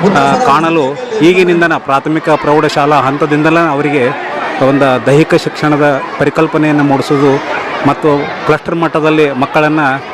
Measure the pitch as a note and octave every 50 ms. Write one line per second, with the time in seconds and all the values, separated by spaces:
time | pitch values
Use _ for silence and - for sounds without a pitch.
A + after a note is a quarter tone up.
0 | D#3+ G3+ F#3+ D3 C#3 C#3 C#3 C#3 B3+ C3+ C#3 D3 D#3+ E3 E3 E3 C#3+ C3 C#3+ C#3+
1 | - - A2 D3 D3 E3 F#3 F3+ F#3 F3 F3 E3+ E3+ E3+ D#3+ C#3 - - C3+ C#3
2 | C3+ D3+ D#3 D#3+ D#3 - D#3 C#3+ - D3+ D3 D3+ D3+ D3 - D3+ C#3+ C#3+ D3+ C#3+
3 | B2+ C3 C#3 D3 D#3+ D3+ D3 D3 D3+ D#3+ D#3 E3+ E3+ D#3+ C#3+ C#3 D3 D3 D3 C#3+
4 | B2 B2+ B2+ - - - - - - - - - C3+ C3 C#3 C#3 C#3 C3+ B2+ B2+
5 | A2 B2+ C3+ D3 D#3+ - F#3 D#3+ - D3+ - - D#3 D3+ D3+ C#3+ D3 D3 C#3+ C3+
6 | - - - - C#3+ D3+ - - D#3+ D#3 - D#3 D3+ D3+ D3 D3 C#3+ C#3+ C3+ C3+
7 | B2+ - D3+ C#3 C#3+ C#3+ C3+ C#3+ - - - - - - - - - C#3+ C#3+ -
8 | - D#3 C#3+ C#3+ C#3+ - - - - - D3+ D3 - - F3+ E3+ E3+ D#3+ - D#3+
9 | D3+ D#3 D#3 D#3 D3+ C#3+ C#3 B2+ C3+ C#3 - D#3 D3+ D3+ D#3 D#3 D3+ C3+ C3 C#3
10 | C3 -